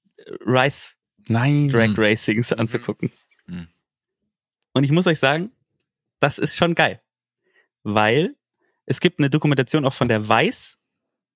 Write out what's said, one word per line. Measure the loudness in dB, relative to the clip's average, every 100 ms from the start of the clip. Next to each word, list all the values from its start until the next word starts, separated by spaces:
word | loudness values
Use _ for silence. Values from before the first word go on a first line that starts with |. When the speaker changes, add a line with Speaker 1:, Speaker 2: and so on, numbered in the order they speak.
| _ -20 -18 -10 0
Speaker 1:
Rice | 2 2 -2 -12 -14 _ _ -4
Speaker 2:
Nein. | 0 2 2 2
Speaker 1:
Drag | 2 2 2
Racings | 2 2 0 -2 -2
Speaker 3:
Mhm. | -2
Speaker 1:
anzugucken. | -2 -4 -6 -6 -8 -8 _ _ -16
Speaker 3:
Mhm. | -14 -16 _ _ _ _ _ _ _ _ _ _
Speaker 1:
Und | -2
ich | 2
muss | 2 2
euch | 2
sagen, | 2 0 -4 -12 _ _ _ _ _ _
das | -2 0
ist | -4 0
schon | 0
geil. | 2 0 -2 _ _ _ _ _ _ _ _
Weil | -2 0 2 2 -2 -6 _ _ _ _ -8
es | -2
gibt | -2 0
eine | 0
Dokumentation | 0 0 0 0 0
auch | -2
von | -2 0
der | 0 2
Weiß, | 0 0 -4 -10 -14 _ _ _ _ _